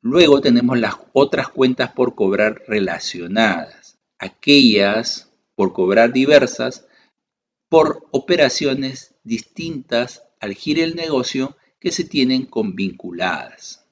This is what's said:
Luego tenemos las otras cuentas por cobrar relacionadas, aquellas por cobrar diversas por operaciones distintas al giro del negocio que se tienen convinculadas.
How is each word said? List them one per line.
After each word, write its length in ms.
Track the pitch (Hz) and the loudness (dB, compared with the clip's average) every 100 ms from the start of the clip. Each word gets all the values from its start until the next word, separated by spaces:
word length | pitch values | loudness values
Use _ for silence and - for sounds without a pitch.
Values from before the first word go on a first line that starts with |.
Luego 360 | 113 151 160 139 | 0 4 6 6
tenemos 360 | 139 120 120 120 | 4 2 2 0
las 160 | 113 - - | -2 -6 -4
otras 360 | 131 139 - 135 | 0 2 0 -6
cuentas 440 | - 127 127 123 | 0 0 0 -6
por 240 | - 123 - | -2 -4 0
cobrar 480 | 98 98 107 107 - | -2 0 0 -2 -6
relacionadas, 1300 | 107 95 82 - 90 87 104 110 87 73 - - _ _ _ | -4 -4 -6 -10 -12 -6 0 0 -2 -8 -18 -20 _ _ _
aquellas 1120 | 95 _ - 143 127 104 101 107 113 - _ _ _ | -16 _ 4 6 6 4 2 0 -4 -10 _ _ _
por 180 | - 95 | -4 -4
cobrar 400 | - 92 101 117 | 0 0 4 2
diversas 760 | 123 135 147 123 - 120 - _ _ _ _ _ _ _ _ _ | 2 4 4 4 -4 -8 -10 _ _ _ _ _ _ _ _ _
por 400 | 160 156 - _ | 4 4 -2 _
operaciones 1040 | 135 - 175 143 - 147 131 135 131 - _ | -6 -2 2 2 2 -4 -4 -6 -10 -20 _
distintas 1000 | - 113 - - 165 151 - 120 120 - _ _ | -8 -8 -8 -12 -10 -10 -4 -4 -4 -10 _ _
al 140 | 104 | -12
giro 260 | 98 - 151 | -8 -4 -2
del 160 | 165 165 | -2 -4
negocio 600 | 165 131 123 135 131 - _ _ | -4 -2 -2 -4 -6 -10 _ _
que 140 | - | -8
se 100 | 170 | -6
tienen 440 | 156 143 127 131 127 | -4 0 0 0 -4
convinculadas. 1400 | - 107 92 98 87 90 87 90 80 60 - - - _ | -4 -4 -4 -8 -8 -14 -6 -6 -6 -10 -20 -20 -20 _